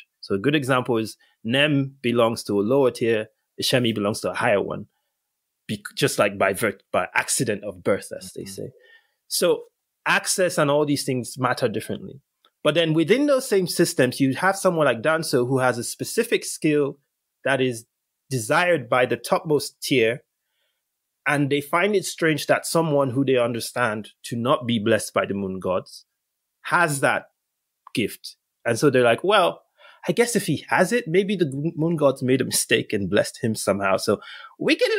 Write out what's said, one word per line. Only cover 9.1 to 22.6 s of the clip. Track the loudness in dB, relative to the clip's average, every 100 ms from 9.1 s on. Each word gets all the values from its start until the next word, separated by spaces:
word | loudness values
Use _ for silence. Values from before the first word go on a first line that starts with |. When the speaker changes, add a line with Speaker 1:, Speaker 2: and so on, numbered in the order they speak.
| _ -8
Speaker 1:
So | 0 2 0 -4 _ _ _ 0
access | 0 0 0 0 2
and | 2
all | 2 2
these | 0
things | -2 -4 -4 -2
matter | -2 0 -2
differently. | -2 -6 -10 -12 -18 _ _ _ _
But | 0 2
then | 2
within | 2 2 2 2
those | 0 2
same | 0 0
systems, | 0 0 2 0 2
you | 0 2
have | 0 2
someone | 0 2 2
like | 2
Danso | 0 -2 0 0 2
who | 2
has | 2 0
a |
specific | -4 -8 -6 -4 0 0 -2
skill | -4 0 2 0 -4 _ _ _ _ -2
that | 0
is | 0 -2 -12 _ _ _ -8
desired | -6 0 2 2 0 0
by | 2 2
the | 0
topmost | -2 -2 0 -2 -2 -10
tier, | -2 2 2 0 _ _ _ _ _ _ _ _ _ _ -2
and | 0 2
they | -2
find | -2 0 2 0
it | -2
strange | -2 0 0 0
that | 0